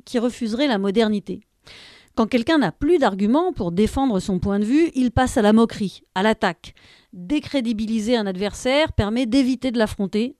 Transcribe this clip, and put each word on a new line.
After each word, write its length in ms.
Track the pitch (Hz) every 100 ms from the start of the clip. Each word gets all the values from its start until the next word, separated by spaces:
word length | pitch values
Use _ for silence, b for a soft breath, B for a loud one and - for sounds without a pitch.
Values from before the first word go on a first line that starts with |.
qui 140 | - 247
refuseraient 480 | 240 - 233 226 294
la 120 | 208
modernité. 600 | 196 196 214 208 - 185 - _ B B B B B -
Quand 100 | 226
quelqu'un 320 | 254 233 320
n'a 140 | 202
plus 260 | - 285 349
d'arguments 540 | 247 190 202 277 370
pour 180 | 302 180
défendre 480 | 170 214 - 269 196
son 220 | - 180
point 180 | 202 202
de 60 |
vue, 260 | 208 285 339 262
il 160 | 254
passe 240 | - 254 -
à 60 |
la 100 | 208
moquerie, 500 | 214 233 - 196 - _ 185
à 80 |
l'attaque. 500 | 208 220 202 165 - - b b b
Décrédibiliser 1040 | 185 180 302 - 285 233 214 220 226 214 240
un 100 | 202
adversaire 680 | 180 202 - 254 277 311
permet 340 | - 208 226 262
d'éviter 440 | 262 254 262 262
de 80 | 240
l'affronter 560 | 214 - 196 214 240 -